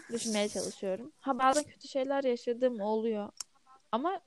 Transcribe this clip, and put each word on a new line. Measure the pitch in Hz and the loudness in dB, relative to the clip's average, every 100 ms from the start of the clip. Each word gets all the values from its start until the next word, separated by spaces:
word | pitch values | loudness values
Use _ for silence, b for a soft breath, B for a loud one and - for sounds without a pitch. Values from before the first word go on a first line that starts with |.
| - | -8
Düşünmeye | 233 226 208 208 | -6 -2 0 0
çalışıyorum. | 202 180 - 196 190 262 - | -2 -6 -4 -4 -4 -6 -8
Ha, | 269 254 | -2 2
bazen | 262 285 | 4 4
kötü | 294 - - | 0 -8 -6
şeyler | 277 262 277 | -2 0 0
yaşadığım | 269 240 - 233 254 233 | 2 0 0 2 2 2
oluyor. | 202 220 226 214 202 - - _ - 262 - | 0 0 0 -2 -4 -10 -14 _ -20 -20 -4
Ama | 226 311 381 | -2 0 -2